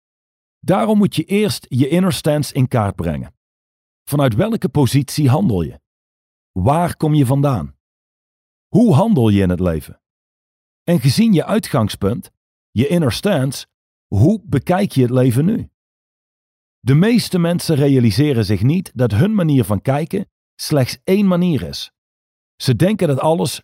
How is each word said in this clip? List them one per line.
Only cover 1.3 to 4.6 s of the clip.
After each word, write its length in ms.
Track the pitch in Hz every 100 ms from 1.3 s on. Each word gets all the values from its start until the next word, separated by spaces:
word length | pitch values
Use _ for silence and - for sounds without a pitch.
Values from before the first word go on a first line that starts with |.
| 202 208 - -
je 200 | 120 139
inner 240 | 170 190
stance 420 | 135 - 151 143
in 140 | 143 127
kaart 280 | 123 101 92
brengen. 380 | 85 73 60 _ _ _ _ _ _ _
Vanuit 300 | - 147 139
welke 340 | 104 - 117